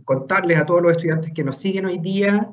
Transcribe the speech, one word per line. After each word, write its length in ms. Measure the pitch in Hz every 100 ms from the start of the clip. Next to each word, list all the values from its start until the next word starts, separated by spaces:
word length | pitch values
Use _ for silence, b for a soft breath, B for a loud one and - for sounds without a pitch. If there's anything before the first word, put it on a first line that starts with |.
| -
contarles 520 | 170 - 190 180 160
a 60 |
todos 160 | 147 175
los 120 | 170
estudiantes 380 | 165 165 160 160
que 120 | -
nos 140 | 139 -
siguen 260 | 196 190
hoy 140 | 190 180
día, 520 | 165 196 202 208 233